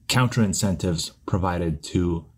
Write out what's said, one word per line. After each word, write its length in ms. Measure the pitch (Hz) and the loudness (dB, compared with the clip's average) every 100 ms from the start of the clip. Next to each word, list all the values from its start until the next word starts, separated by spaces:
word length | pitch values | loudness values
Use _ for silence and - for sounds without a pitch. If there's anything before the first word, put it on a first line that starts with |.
| - | -2
counter 360 | 127 123 120 | 2 2 2
incentives 680 | 104 85 101 85 92 82 - - - | 0 2 0 0 0 -2 -6 -10 -4
provided 560 | 98 92 87 85 76 | 0 0 0 -2 -4
to 420 | - 92 87 82 - | -2 0 0 -2 -6